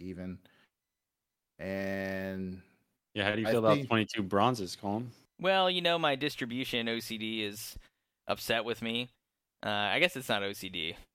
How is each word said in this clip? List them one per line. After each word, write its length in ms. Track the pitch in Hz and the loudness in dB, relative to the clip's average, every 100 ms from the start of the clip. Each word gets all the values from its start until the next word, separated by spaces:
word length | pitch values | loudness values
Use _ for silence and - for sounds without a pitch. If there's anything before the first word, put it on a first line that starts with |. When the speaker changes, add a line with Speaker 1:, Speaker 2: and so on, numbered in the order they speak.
| 92 | -10
Speaker 1:
even. 320 | 90 92 92 - _ _ _ _ _ _ _ _ _ _ - | -8 -8 -10 -14 _ _ _ _ _ _ _ _ _ _ -12
And 1000 | 95 98 98 98 95 95 95 95 92 92 - _ _ _ _ | -6 -4 -2 -2 -4 -4 -4 -6 -6 -8 -16 _ _ _ _
Speaker 2:
Yeah, 100 | 107 98 | -2 0
how 60 | 107 | 2
do 60 | |
you 60 | 113 | 2
Speaker 1:
I 40 | |
Speaker 2:
feel 80 | 113 | 4
about 160 | 110 107 | 6 4
Speaker 1:
think 100 | 131 | 4
Speaker 2:
twenty-two 360 | 113 101 113 | 2 2 -2
bronzes, 520 | 95 98 117 123 90 - | 2 4 4 4 -4 -6
Colin? 340 | 101 107 123 - _ - | -4 -4 -6 -14 _ -2
Speaker 3:
Well, 300 | 180 190 185 | 2 4 4
you 120 | 180 | 4
know, 160 | 175 170 | 2 4
my 180 | 156 135 | 4 2
distribution 720 | 147 - 123 120 131 120 117 | 0 -2 -4 -4 -2 0 0
O 100 | 117 | -2
C 180 | 113 113 | -4 -6
D 260 | 110 110 | -4 -2
is 340 | 104 104 - - - _ _ _ - | -4 -6 -12 -14 -20 _ _ _ -4
upset 380 | 101 - 117 113 | -4 2 2 2
with 160 | 113 | -2
me. 280 | 113 117 123 _ _ _ _ - - | -2 -4 -4 _ _ _ _ -8 -2
Uh, 40 | |
I 300 | 104 104 117 | 0 2 2
guess 160 | 175 131 | 2 0
it's 140 | 127 | -2
not 140 | 107 | 0
O 100 | 98 | 0
C 160 | 101 95 | -4 -8
D, 260 | 90 80 85 - | -6 -6 -6 -14